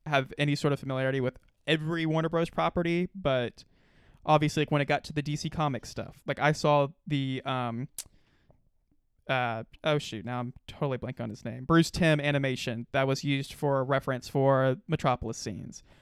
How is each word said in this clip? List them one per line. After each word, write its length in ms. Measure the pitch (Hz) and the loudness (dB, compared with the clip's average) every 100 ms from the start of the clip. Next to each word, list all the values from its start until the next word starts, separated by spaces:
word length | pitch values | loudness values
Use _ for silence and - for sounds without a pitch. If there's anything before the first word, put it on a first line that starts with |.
| - | -2
have 240 | 143 135 - | 0 0 0
any 180 | 147 143 | 0 2
sort 180 | 151 | 2
of 60 | 139 | 0
familiarity 420 | 135 131 131 135 | -2 -2 0 0
with 160 | 127 - - _ - | -2 -4 -12 _ -2
every 380 | 156 156 165 160 | 0 0 -2 0
Warner 240 | 160 160 | 0 0
Bros 200 | 165 170 | 0 -2
property, 580 | - 160 175 170 170 180 196 | 0 0 0 0 0 -2 -4
but 480 | 165 131 117 - - _ _ _ - _ - | -2 0 -2 -8 -20 _ _ _ -20 _ 2
obviously, 360 | 151 147 156 | 4 4 2
like, 100 | 147 | 2
when 100 | 151 | 2
it 40 | 139 | 2
got 180 | 147 - | 0 -2
to 80 | |
the 80 | 156 | -6
D 140 | 143 147 | -4 -4
C 140 | 165 | -6
Comics 400 | - 151 120 - | -2 -2 -2 -8
stuff, 280 | - - - - | -12 -12 -12 -8
like, 120 | 143 | 0
I 120 | 147 | 2
saw 360 | 156 151 147 143 - - | 2 4 4 2 -4 -4
the, 340 | 147 135 131 135 | -2 -2 -4 -4
um, 420 | 131 120 117 135 - - _ _ _ _ _ _ _ _ _ _ _ - | -4 -4 -6 -8 -12 -16 _ _ _ _ _ _ _ _ _ _ _ -4
uh, 340 | 131 123 113 113 - | -2 -2 -4 -10 -6
oh 140 | 160 147 | 0 0
shoot, 260 | - 110 98 | -2 -8 -8
now 140 | 123 | -6
I'm 140 | 123 - - | -8 -10 -18
totally 300 | - 147 127 | -6 -4 -4
blank 220 | 120 - | -6 -8
on 80 | 117 | -10
his 160 | 104 117 | -10 -10
name. 180 | 120 127 | -10 4
Bruce 260 | 165 160 | 6 6
Timm 280 | - 170 151 | 4 4 4
animation 680 | 143 143 135 127 - 113 120 | 2 0 0 -2 -4 -6 -2
that 140 | 135 135 | 0 2
was 160 | 135 | 0
used 300 | 143 139 135 | 0 -2 -2
for 260 | - 147 135 | -4 0 0
a 40 | |
reference 440 | 131 135 - 127 - | 2 0 0 -4 -4
for 500 | 147 135 135 131 127 - | 2 4 6 4 0 -2
Metropolis 500 | 160 143 123 113 117 | 0 2 0 -2 -8
scenes. 460 | - 95 - - - - | -8 -10 -12 -16 -20 -20